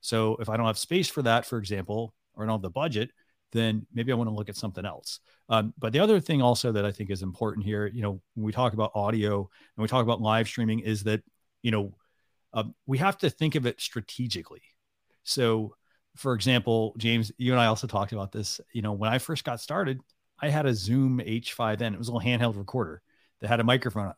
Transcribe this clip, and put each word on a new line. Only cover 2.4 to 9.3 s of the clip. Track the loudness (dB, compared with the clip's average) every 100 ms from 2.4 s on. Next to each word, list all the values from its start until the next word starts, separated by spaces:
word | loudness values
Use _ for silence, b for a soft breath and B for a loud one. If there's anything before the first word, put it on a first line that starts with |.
I | -2
don't |
have | -2
the | -2
budget, | -4 -2 -2 -4 _ _ _ _
then | 0 2 0 -4
maybe | -6 -2
I |
wanna | 0 0
look | -4 -6
at | -8
something | -8 -8
else. | -10 -10 -12 -14 b b _
Um, | 0 0 -2
but | 0
the | 2
other | 6 4
thing | 4 4
also | 6 4 2
that | 2
I | 0
think | -2 -6
is | -4
important | -6 -4 -4 -2 -2
here, | -2 -4
you | -2
know, | -4 -4 _
when | -6
we | -4
talk | 0 0
about | 2 -2
audio | 0 0 2 2